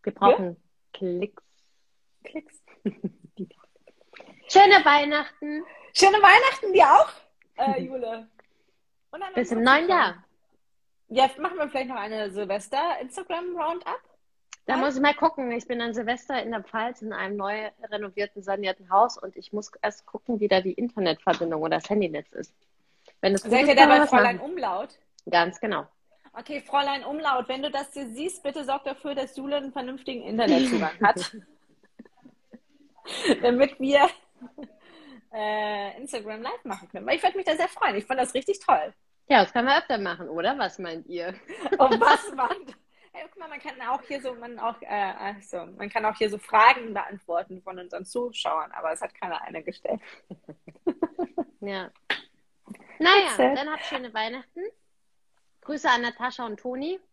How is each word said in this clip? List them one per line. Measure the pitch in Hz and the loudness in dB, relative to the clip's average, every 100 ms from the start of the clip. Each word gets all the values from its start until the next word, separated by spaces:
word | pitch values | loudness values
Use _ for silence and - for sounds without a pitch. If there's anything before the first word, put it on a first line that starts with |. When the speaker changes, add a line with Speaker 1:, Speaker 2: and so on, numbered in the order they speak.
Speaker 1:
Wir | - | -8
brauchen | - 202 277 185 | 4 4 4 0
Speaker 2:
Ja? | 175 _ _ _ | -8 _ _ _
Speaker 1:
Klicks. | - 185 175 208 - _ _ _ _ _ _ _ _ | -8 -6 -4 -6 -10 _ _ _ _ _ _ _ _
Speaker 2:
Klicks. | - 302 302 _ _ _ | -16 -16 _ _ _ _
Speaker 1:
<laughs> | 208 - 202 _ - - 185 _ _ _ _ _ _ - - - - | -10 -10 -14 _ -20 -16 -16 _ _ _ _ _ _ -20 -20 -20 6
Schöne | 370 403 392 | 8 10 10
Weihnachten. | 294 294 285 302 294 _ 294 302 349 - - | 8 4 2 -2 -4 _ -10 -10 -12 -20 -8
Speaker 2:
Schöne | - 392 415 | 4 6 8
Weihnachten | 392 415 523 - 415 | 10 10 6 0 2
dir | 381 285 | 6 8
auch, | 349 - - _ _ _ - | 8 6 -2 _ _ _ -4
äh, | 269 269 | -2 -2
Speaker 1:
<laughs> | |
Speaker 2:
Jule. | 262 262 233 226 226 _ _ _ _ _ _ _ _ | -6 -8 -8 -10 -14 _ _ _ _ _ _ _ _
Und | 320 | -14
an | 381 | -6
Speaker 1:
Bis | 370 247 | -4 -4
Speaker 2:
uns | 226 | 0
Speaker 1:
im | |
neuen | 240 285 339 | 4 4 4
Speaker 2:
Zuschauer. | 359 | 2
Speaker 1:
Jahr. | 208 - _ _ _ _ _ _ _ _ _ | 0 -4 _ _ _ _ _ _ _ _ _
Speaker 2:
Ja, | 226 269 269 | 0 0 0
machen | 339 359 | -8 -6
wir | 294 | -6
vielleicht | 269 254 | -6 -6
noch | 240 | -8
eine | 208 220 208 | -8 -8 -8
Silvester-Instagram-Roundup? | 190 196 202 196 269 339 302 254 - 359 339 359 349 311 349 - 494 _ _ _ _ _ - - | -8 -6 -6 -4 -4 -2 -4 -8 -12 -8 -8 -8 -6 -6 -6 -10 -12 _ _ _ _ _ -16 -4
Speaker 1:
Da | |
Speaker 2:
Ja? | 262 | -2
Speaker 1:
muss | 277 | -2
ich | 262 | 2
mal | 294 | 0
gucken. | 294 320 320 247 | 2 0 0 -6
Ich | 233 - | -8 -6
bin | 240 | -6
an | 233 | -6
Silvester | 226 226 247 - 262 | -6 -6 -6 -6 -6
in | 214 | -6
der | 226 | -10
Pfalz | - 220 233 240 | -8 -6 -6 -8
in | 220 | -12
einem | 202 190 | -8 -8
neu | 202 196 214 214 _ 226 | -6 -6 -6 -8 _ -10
renovierten, | 208 202 202 202 208 | -8 -8 -6 -8 -8
sanierten | 190 196 196 185 185 | -6 -4 -4 -6 0
Haus | 190 233 - | 4 4 0
und | 196 | -14
ich | - - | -16 -10
muss | 208 208 - | -10 -10 -6
erst | 208 - | -6 -6
gucken, | - - - 220 | -16 -14 -6 -2
wie | 208 | 2
da | 190 | 2
die | 190 | 2
Internetverbindung | - 240 - 180 156 - 170 170 156 | -4 -6 -2 -2 0 0 0 -2 -2
oder | 160 160 | -2 -2
das | - | 0
Handynetz | 208 180 151 - | 0 0 -4 -10
ist. | - - _ _ _ _ _ _ _ | -14 -14 _ _ _ _ _ _ _
Wenn | 196 | 0
es | 196 | 0
gut | 220 | 2
Speaker 2:
Seid | 247 | 4
Speaker 1:
ist, | 285 | 6
Speaker 2:
ihr | |
da | 269 | 8
Speaker 1:
können | 285 | 8
wir | 294 | 8
Speaker 2:
bei | |
Speaker 1:
was | 294 | 6
Speaker 2:
Fräulein | 247 240 185 | 6 4 0
Speaker 1:
machen. | 285 | -8
Speaker 2:
Umlaut? | 349 226 180 269 _ _ _ - | -6 -6 -6 -8 _ _ _ 0
Speaker 1:
Ganz | 175 170 - | 0 0 -4
genau. | 220 165 143 _ _ _ _ | -6 -6 -8 _ _ _ _
Speaker 2:
Okay, | - - 254 | -20 -12 -14
Fräulein | - 277 277 277 | -2 -2 -2 -4
Umlaut, | 240 302 302 254 247 | -6 -4 -2 -2 -2
wenn | 262 | -6
du | 285 | -6
das | 277 277 | -6 -8
hier | 277 254 | -12 -12
siehst, | 226 339 - | -8 -10 -6
bitte | 277 302 | -8 -8
sorg | 262 269 | -4 -4
dafür, | 269 277 294 | -4 -8 -8
dass | 277 262 | -6 -8
Jule | - 277 285 | -10 -6 -6
einen | 269 | -6
vernünftigen | 269 247 262 - 247 | -10 -10 -10 -10 -10
Internetzugang | - 220 233 262 262 233 160 - | -6 0 4 4 4 0 -2 2
hat. | 208 190 175 | 2 2 -6
Speaker 1:
<laughs> | 220 _ _ _ _ _ - - _ - _ _ - _ _ _ _ | -14 _ _ _ _ _ -20 -20 _ -20 _ _ -20 _ _ _ _
Speaker 2:
<laughs> | - - 403 - | -14 -6 -2 2
Damit | 240 247 277 - | 2 4 2 0
wir, | 269 285 349 - _ _ 247 - 269 _ - 320 294 247 _ | 0 4 2 0 _ _ -20 -20 -20 _ -20 -20 -20 -20 _
äh, | 220 214 214 214 208 202 - | -6 -2 -2 -2 -4 -6 -10
Instagram | 277 240 208 214 | -10 -10 -10 -10
Live | 240 480 | -8 -10
machen | 247 185 175 | -10 -12 -10
können. | 190 214 | -12 -2
Weil | 320 | 0
ich | |
würd | 392 | 0
mich | 392 | 0
da | 359 | -2
sehr | 311 349 | -2 -2
freuen. | - 415 | 0 -2
Ich | 214 | -2
fand | - 262 | -4 -2
das | 254 | 0
richtig | 262 269 403 | -2 -4 -2
toll. | - 190 151 _ _ _ _ | 2 2 0 _ _ _ _
Speaker 1:
Ja, | 262 | 4
das | 185 | 4
können | 240 254 | 0 2
wir | 294 | 2
öfter | - 226 | 2 -4
machen, | 196 170 - | -4 -8 -10
oder? | 165 185 277 | -4 -4 -2
Was | 190 - | -6 -6
meint | 180 165 - | -12 -12 -12
ihr? | 175 170 | -10 -10
Speaker 2:
<laughs> | 190 - - - 392 | -12 -18 -12 -4 4
Und | - 453 | 4 6
was | - - 415 | 6 4 2
meint? | 277 247 403 269 - _ _ _ | -6 -4 -4 -10 -20 _ _ _
Ey, | - 311 | -20 -20
guck | 403 | -18
mal, | 320 | -18
man | 285 | -14
kann | 302 254 | -14 -10
auch | 240 269 | -6 -6
hier | 254 277 | -6 -8
so, | 254 | -8
man | 240 233 233 | -10 -14 -6
auch, | 226 226 | -8 -8
äh, | - | -8
ach | 208 190 - 196 202 | -4 -4 -4 -10 -10
so, | - 180 175 190 | -12 -12 -12 -12
man | 208 | -6
kann | 220 | -2
auch | 214 | -2
hier | 220 214 | -2 -4
so | 202 | -4
Fragen | - 220 233 262 226 | 0 6 6 6 -2
beantworten | 202 - 202 - 170 190 185 | -8 -8 -14 -6 -6 -6 -16
von | 190 185 | -16 -16
unseren | 180 170 | -14 -14
Zuschauern, | 190 240 240 220 - 160 151 | -10 -8 -8 -6 -4 -4 -6
aber | - 160 | -8 -8
es | 165 | -6
hat | 208 | -10
keiner | _ 185 165 | _ -10 -10
eine | - 165 | -10 -12
gestellt. | 160 - - 208 - - _ | -12 -10 -8 -8 -10 -20 _
<laughs> | 170 - 156 - _ - 349 330 - 330 - - _ | -20 -20 -20 -20 _ -8 -4 -8 -6 -8 -8 -10 _
Speaker 1:
Ja. | 202 190 185 _ _ - - _ _ _ _ - - - | -10 -10 -12 _ _ -10 -10 _ _ _ _ -20 -20 0
Naja, | 330 403 349 | 6 6 4
Speaker 2:
That's | 214 254 | 2 2
it. | 269 | 2
Speaker 1:
dann | 294 | -4
habt | 311 | -8
schöne | - 269 247 | -8 -8 -6
Weihnachten. | 220 220 254 - 339 403 _ _ _ _ _ _ _ _ _ | -6 -6 -8 -16 -14 -14 _ _ _ _ _ _ _ _ _
Grüße | - 294 302 | -10 -4 0
an | 240 | 0
Natascha | 240 - 247 247 | 0 -6 -8 -8
und | 233 208 | -12 -10
Toni. | 247 254 302 370 _ | -10 -8 -8 -10 _